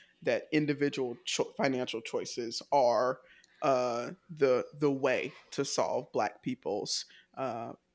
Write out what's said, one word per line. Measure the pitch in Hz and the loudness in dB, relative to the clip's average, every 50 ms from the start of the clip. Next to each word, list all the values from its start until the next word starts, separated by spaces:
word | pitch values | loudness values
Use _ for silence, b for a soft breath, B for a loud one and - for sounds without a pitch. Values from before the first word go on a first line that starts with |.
| b b b b | b b b b
that | - 135 117 107 - - | -2 0 0 0 0 2
individual | 156 151 151 143 143 135 143 143 143 139 131 120 120 - - | 2 2 2 2 0 0 0 0 0 -2 -4 -4 -4 -8 -6
cho-, | - - - - - - | -4 -2 -2 -2 -2 -2
financial | - - 139 131 123 127 123 - 107 | 0 0 2 2 0 -2 -2 -4 -8
choices | - - - 110 90 - - 127 117 117 - - - - | -6 -4 -4 -4 -4 -4 -6 -6 -6 -6 -6 -8 -4 2
are, | 143 143 123 120 117 110 127 127 131 - b b b b b b b b | 4 4 6 6 4 4 2 2 0 -4 b b b b b b b b
uh, | - 143 135 127 123 123 117 120 123 - 180 - _ - 165 | 0 2 2 2 2 0 -2 -4 -6 -8 -10 -14 _ -8 -2
the, | 151 143 131 127 117 - - - 147 | 2 4 4 4 4 0 -4 -4 0
the | 151 143 | 0 0
way | 139 135 135 131 123 - - - - - - - | 0 2 2 2 2 2 0 -4 -8 -12 -18 -8
to | - - 139 | -4 -4 -2
solve | - - - 101 - - 123 135 - | 0 0 0 0 2 0 -2 -2 -2
black | - 123 107 - - - | 0 0 0 0 -2 -6
people's, | - 135 127 - - 82 101 101 - - - - - b b b b b - | -6 -6 -6 -4 -4 -4 -4 -4 -2 -2 -4 -4 -4 b b b b b -10
uh, | - 135 127 113 113 113 120 - - _ _ | -8 -6 -6 -6 -6 -8 -10 -12 -16 _ _